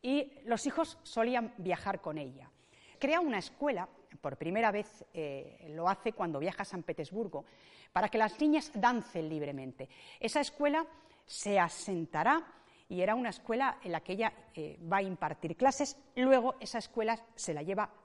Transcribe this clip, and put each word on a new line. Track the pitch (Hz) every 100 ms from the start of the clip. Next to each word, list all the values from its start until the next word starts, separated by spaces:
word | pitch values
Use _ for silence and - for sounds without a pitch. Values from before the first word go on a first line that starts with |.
y | 247 285 277 - 214
los | 233 285
hijos | 285 330 -
solían | - - 226 247 226 -
viajar | 180 170 202 185
con | - 151
ella. | 139 131 - _ _ - - -
Crea | 277 330
una | 330 214
escuela, | - - 294 214 185 - - -
por | 147 135
primera | 156 196 226
vez, | 202 208 - -
eh, | 170 151 139 139 - 160
lo | 156 170
hace | 190 233
cuando | - 180 143
viaja | 160 175
a |
San | 196 190
Petersburgo, | 160 160 147 196 214 151 - - - - -
para | - 202
que | 226
las | 220 -
niñas | 302 302 -
dancen | 208 240 240 - 175 156
libremente. | 156 147 139 131 - 135 - - -
Esa | 226 302
escuela | 285 - 294 302 330 - - - _
se | - 208 196
asentará | 170 - - 185 160 151 185 311 320 - - - _
y | 180
era | 185
una | 226 240
escuela | 180 - 233 269 -
en | 185
la | 165
que | -
ella, | 190 226 - -
eh, | - 151 151 165
va | 196
a |
impartir | 196 180 151 151 165 160
clases. | 262 262 285 - - -
Luego | 254 262 233 -
esa | 208 233
escuela | - - 220 226 -
se | - -
la | 151
lleva | 156 196 208 -